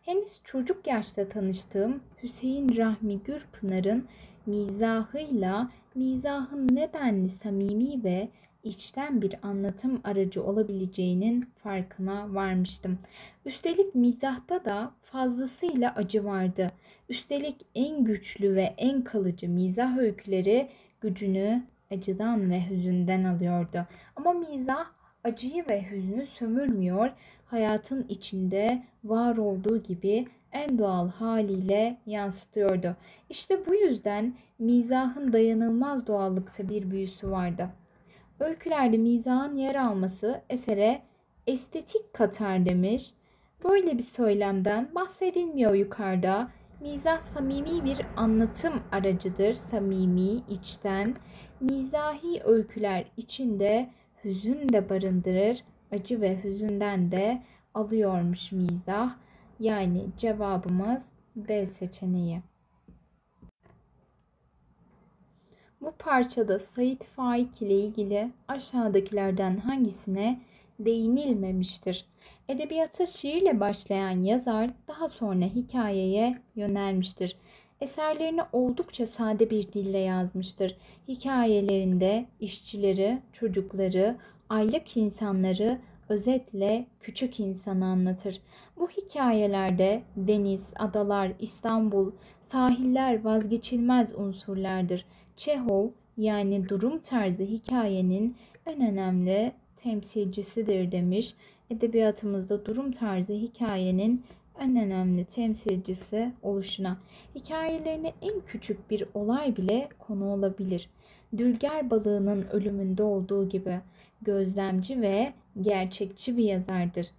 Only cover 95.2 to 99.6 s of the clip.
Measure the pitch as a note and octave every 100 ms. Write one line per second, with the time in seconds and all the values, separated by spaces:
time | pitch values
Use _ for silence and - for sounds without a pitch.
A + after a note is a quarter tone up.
95.2 | - - D4 C#4+ A#3+ G3 A3+ - _ -
96.2 | G#3+ G#3 G3 G3 F#3 G3 A#3 D#4+ - B3+
97.2 | G3 F3+ G3 A3 - B3+ G#3+ F#3+ F#3 F#3+
98.2 | A3+ B3 - - - D4+ A#3 F#3+ F#3 F3+
99.2 | F3+ G3 A#3+ -